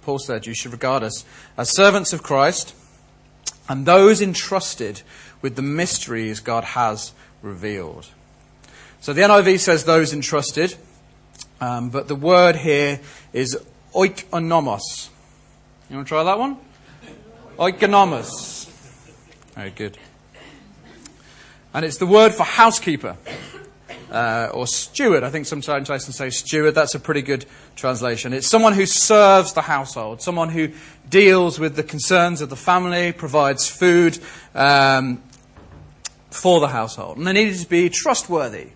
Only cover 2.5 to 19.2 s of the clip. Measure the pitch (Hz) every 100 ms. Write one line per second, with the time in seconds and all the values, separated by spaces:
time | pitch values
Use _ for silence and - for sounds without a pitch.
2.5 | 175 - - _ _ _ _ _ _ -
3.5 | - - 135 135 180 196 214 202 175 -
4.5 | 190 180 - 110 101 - - - - 135
5.5 | 120 139 151 170 - - 113 110 107 -
6.5 | 117 113 - 117 107 - - _ _ 104
7.5 | 95 104 104 85 78 82 _ _ _ _
8.5 | _ - - - _ - 143 202 208 185
9.5 | 190 - 160 156 165 151 147 135 151 143
10.5 | - 180 - - _ _ _ _ - -
11.5 | _ 123 120 123 131 - 147 151 180 180
12.5 | 160 147 143 143 139 - - - 120 131
13.5 | 127 - _ _ - 190 190 - 170 165
14.5 | 165 143 101 - - - _ _ _ _
15.5 | _ _ _ _ 135 139 156 165 202 262
16.5 | 269 - _ _ - - - - - -
17.5 | - 175 190 208 202 190 139 113 - -
18.5 | - - - - - - -